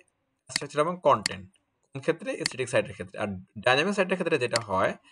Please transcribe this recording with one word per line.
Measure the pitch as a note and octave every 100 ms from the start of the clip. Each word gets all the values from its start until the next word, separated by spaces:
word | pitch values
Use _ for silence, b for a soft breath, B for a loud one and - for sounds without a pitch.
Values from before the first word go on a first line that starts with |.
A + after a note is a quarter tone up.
| _ _ _ _ -
structure | - C#3+ C#3+
এবং | D#3 F3+
content। | D3 A#2 - F#2+ F#2 _ _ _ _
কোন | C3+
ক্ষেত্রে? | C#3+ D#3+ B3+ - D#3
aesthetic | B2+ B2
সাইটের | A#2 G2+
ক্ষেত্রে। | - F#2+ G#2
আর | G#2+ F#2 - A2
dynamic | A#2+ C3+ F3+ G3+
সাইটের | F#3 F#3
ক্ষেত্রে | E3 D3+
যেটা | B2 -
হয় | G#2 F#2+ G#2 - b